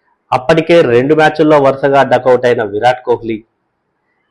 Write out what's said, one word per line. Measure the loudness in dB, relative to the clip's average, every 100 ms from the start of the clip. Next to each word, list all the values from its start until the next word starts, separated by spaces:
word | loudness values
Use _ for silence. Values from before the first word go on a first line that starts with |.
| _ _ -6
అప్పటికే | -4 -2 -2 2 2
రెండు | 2 2 0 2
మ్యాచ్ల్లో | 0 0 2 2
వరుసగా | 2 0 0 0
డకౌట్ | 0 0 0 0 0
అయిన | -2
విరాట్ | -4 -2 -2 -2
కోహ్లీ, | -4 -6 -6 -10 -12 _ _ _ _ _ _ _ _